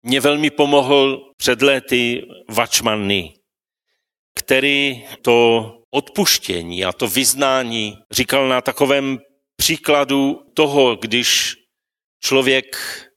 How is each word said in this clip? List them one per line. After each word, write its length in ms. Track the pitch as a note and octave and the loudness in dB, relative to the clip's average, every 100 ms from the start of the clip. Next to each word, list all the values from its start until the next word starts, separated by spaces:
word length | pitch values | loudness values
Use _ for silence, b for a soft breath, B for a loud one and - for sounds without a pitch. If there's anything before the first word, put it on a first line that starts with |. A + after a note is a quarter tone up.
Mně 180 | A2+ C3+ | 0 2
velmi 300 | C#3 D3 D3+ | 2 2 -2
pomohl 800 | D3 C#3+ C#3+ C3 C#3+ C3+ C3+ - _ | 0 4 4 4 4 4 -2 -12 _
před 260 | - A#2 | -2 2
léty 600 | C#3 C3+ - B2 A#2+ A#2+ - - - | 2 2 0 0 0 -4 -10 -20 -6
Watchman 580 | A2+ A#2 - A#2+ G#2+ G2 | -4 -2 -2 -2 -2 -2
Nee, 220 | G2+ D#2+ _ _ _ _ _ _ _ _ _ _ | -4 -4 _ _ _ _ _ _ _ _ _ _
který 720 | - - C3+ C#3 C#3+ C#3+ A#2+ - - | -14 0 2 2 0 -2 -6 -14 -6
to 420 | B2+ A#2+ A#2 A#2 A2 - _ | 2 4 4 2 -2 -16 _
odpuštění 920 | C3+ - - F#3 - - F2+ E2+ F2+ | -6 -4 -2 0 -2 -4 -8 -6 -4
a 80 | F#2+ | -4
to 160 | - A#2 | -2 -2
vyznání 920 | G#2+ B2 C3 C#3 C3 A#2+ A#2 G#2+ G#2 _ | 0 -2 0 0 0 -2 -6 -6 -10 _
říkal 380 | A2 A#2+ C#3 C3 | -6 -2 0 0
na 120 | B2+ | 0
takovém 580 | C3 - C#3 C#3 C3+ C3 _ _ _ - | -2 -2 0 0 -2 -8 _ _ _ -6
příkladu 920 | - D#3+ - D3 C3+ C#3 C#3 - _ | -4 -4 0 0 2 0 0 -4 _
toho, 420 | - D3+ C#3+ B2+ A2+ | -2 0 4 2 0
když 600 | A2+ A#2+ - - - - _ _ _ _ _ _ | -4 -2 0 -2 -4 -10 _ _ _ _ _ _
člověk 560 | - C3+ C3 C3 - - - - - | 0 2 2 0 -2 -12 -12 -14 -18